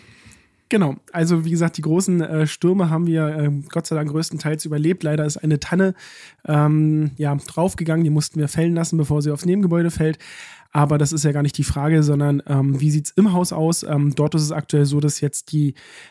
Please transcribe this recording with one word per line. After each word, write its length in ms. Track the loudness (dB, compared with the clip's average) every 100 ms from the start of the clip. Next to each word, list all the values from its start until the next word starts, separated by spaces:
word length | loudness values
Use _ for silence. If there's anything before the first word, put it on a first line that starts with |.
| -20 -20 -20 -20 _ _ -2
Genau, 260 | 0 0 -2 -8
also 320 | -2 0 2
wie 60 | 0
gesagt, 240 | 0 0 -2
die 60 |
großen, 400 | -2 0 2 0
äh, 260 | 0 0 -2
Stürme 420 | 0 0 2 0
haben 180 | 0 0
wir, 200 | 0 0
äh, 240 | 0 -2 -2 -6
Gott 180 | -8 -4
sei 80 | -4
Dank 120 | -2
größtenteils 540 | -4 -4 -6 -4 -4
überlebt. 400 | -4 -2 0 0
Leider 220 | -2 -2 -2
ist 100 | -2
eine 240 | 0 0
Tanne, 360 | 0 0 0 -2 -12 -20 -20 _ -2
ähm, 680 | 2 4 4 2 2 -2 -2
ja, 180 | -2 -2
draufgegangen, 720 | -6 -2 -2 -2 -2 0 2
die 40 |
mussten 300 | 0 -2 -4
wir 80 | -4
fällen 260 | 0 0
lassen, 220 | 0 -2 -2
bevor 260 | 0 0
sie 100 | -2
aufs 120 | -2 0
Nebengebäude 460 | 0 2 2 0
fällt. 260 | 0 -2 -2 -10 -20 -20 -20 _
Aber 240 | 0 2 2
das 140 | 0
ist 140 | 0 0
ja 80 |
gar 80 | 0
nicht 160 | 0 -2
die 80 | -2
Frage, 360 | 0 2 4
sondern, 400 | 4 2 2 0 0
ähm, 320 | 0 2 2
wie 120 | 2
sieht's 180 | 0 0 2
im 160 | 4
Haus 180 | 4 0
aus? 320 | 0 0 -2
Ähm, 320 | -2 0 0 0
dort 200 | 0 0
ist 80 |
es 100 | -2
aktuell 320 | -4 -2 2 2
so, 160 | 2
dass 180 | 0 -2
jetzt 320 | -4 -6 -4
die 220 | -2 -2 -4 -16 -20 -18